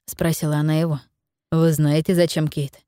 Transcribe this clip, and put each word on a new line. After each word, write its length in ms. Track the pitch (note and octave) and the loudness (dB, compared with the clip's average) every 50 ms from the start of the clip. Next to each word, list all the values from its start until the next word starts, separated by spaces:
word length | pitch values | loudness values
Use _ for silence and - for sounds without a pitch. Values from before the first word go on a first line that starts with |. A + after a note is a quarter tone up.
| _ | _
спросила 520 | - - - F3 E3 D#3+ - - D3+ D3 | -18 -6 -2 -2 -2 -2 -2 -2 -2 -2
она 160 | D3+ D3+ D#3 D#3 | 0 0 0 0
его. 260 | D#3 E3 E3 D3+ C3 - _ _ _ _ _ _ _ _ _ E3 | 0 0 -2 -4 -6 -8 _ _ _ _ _ _ _ _ _ 0
«Вы 180 | D#3+ E3 E3 | 2 2 2
знаете, 440 | D#3 D3 D3+ D3 D3 D#3+ D#3+ - F#3 | 2 2 2 2 2 2 2 2 2
зачем, 320 | E3+ F3 D#3+ - E3 D#3 | 2 2 2 0 -2 -4
Кейт? 320 | D3+ - D#3 C#3+ C3+ - _ _ | -2 -4 -6 -8 -8 -10 _ _